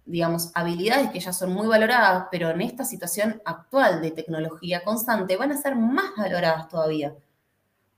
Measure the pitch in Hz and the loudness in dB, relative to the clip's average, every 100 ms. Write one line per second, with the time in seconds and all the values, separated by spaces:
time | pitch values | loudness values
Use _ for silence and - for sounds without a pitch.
0 | - 170 165 170 - 175 170 175 202 262 | -8 -2 0 0 -4 -4 -2 -2 2 2
1 | 226 185 180 180 185 180 220 220 220 247 | 2 -4 -6 -4 -2 -2 4 4 6 6
2 | 202 185 185 175 165 165 240 - 269 185 | 6 4 0 -2 0 0 -2 -4 -8 -6
3 | 170 - 214 214 - 165 - 269 233 165 | -6 -2 -2 -2 -6 -8 -2 4 4 4
4 | 160 160 160 160 160 - 175 175 185 226 | -2 -4 -4 -4 -4 -6 -4 -4 -2 -2
5 | 247 214 185 185 269 277 285 247 226 294 | 0 0 0 0 0 -2 -2 0 2 2
6 | 392 - 190 175 170 160 160 170 156 156 | 0 -2 -2 0 0 0 -2 -2 0 0
7 | 143 143 _ _ _ _ _ _ _ | -4 -8 _ _ _ _ _ _ _